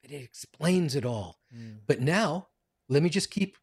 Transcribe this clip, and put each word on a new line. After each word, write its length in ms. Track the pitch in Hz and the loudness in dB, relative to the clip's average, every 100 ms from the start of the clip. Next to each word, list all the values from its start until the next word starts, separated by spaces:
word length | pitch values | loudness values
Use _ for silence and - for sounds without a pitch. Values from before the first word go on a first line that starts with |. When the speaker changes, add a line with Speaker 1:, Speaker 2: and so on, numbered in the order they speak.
Speaker 1:
but 100 | - | -16
it 120 | 143 | -16
explains 720 | 123 - - _ 160 185 165 135 | -16 -18 -20 _ 2 2 2 -2
it 100 | 123 | -2
all. 340 | 113 90 - _ | -4 -8 -14 _
Speaker 2:
Mm. 260 | 117 113 107 - | -18 -18 -18 -2
Speaker 1:
But 160 | - | 2
now, 460 | 131 185 208 170 - _ _ _ _ | 4 2 2 -2 -8 _ _ _ _
let 160 | 139 | 2
me 60 | 170 | 4
just 200 | 190 - | 2 -2
keep 280 | - 196 _ | -4 -4 _